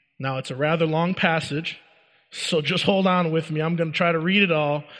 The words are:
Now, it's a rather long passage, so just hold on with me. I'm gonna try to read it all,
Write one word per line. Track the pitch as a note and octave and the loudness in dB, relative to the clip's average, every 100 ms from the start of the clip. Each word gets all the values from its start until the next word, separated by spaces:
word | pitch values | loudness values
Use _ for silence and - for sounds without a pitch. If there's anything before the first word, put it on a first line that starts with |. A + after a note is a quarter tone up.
| _ - | _ -10
Now, | C3 C3 | -6 -6
it's | - | -6
a | |
rather | B2+ D3+ E3 D#3+ | -2 0 2 2
long | D#3 E3+ | 0 0
passage, | F#3+ F3+ D#3+ - C#3+ E3 - - _ _ _ _ | 0 0 0 -2 -6 -6 -12 -18 _ _ _ _
so | - - E3 | -10 -2 -2
just | C#3+ F3+ | 0 -2
hold | - G3 F#3+ | 2 2 4
on | F3+ E3 | 2 2
with | D#3+ D#3+ | 0 -2
me. | D3+ | -2
I'm | D#3+ | -2
gonna | E3+ E3 | 0 -2
try | D3+ E3+ | 0 2
to | E3 | 2
read | E3+ G3+ | 2 2
it | F#3+ | 4
all, | D#3 D3 D3 - - | 2 0 -2 -6 -18